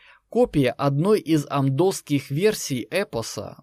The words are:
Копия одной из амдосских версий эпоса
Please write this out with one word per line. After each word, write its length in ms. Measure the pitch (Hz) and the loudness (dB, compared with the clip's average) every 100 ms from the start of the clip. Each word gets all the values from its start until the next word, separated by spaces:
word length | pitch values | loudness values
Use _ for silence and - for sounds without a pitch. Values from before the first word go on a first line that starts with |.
| _ _ _ | _ _ _
Копия 420 | 226 240 156 123 | 0 2 2 0
одной 500 | - 143 139 185 214 | 0 0 0 2 2
из 240 | - 160 143 | 2 0 0
амдосских 800 | 143 135 135 185 190 - 143 - | 0 0 2 0 0 -2 -2 -2
версий 580 | 139 208 208 - 127 - | 0 0 0 -4 -6 -4
эпоса 720 | 165 - 120 - - 98 - | -4 -2 -6 -6 -10 -12 -14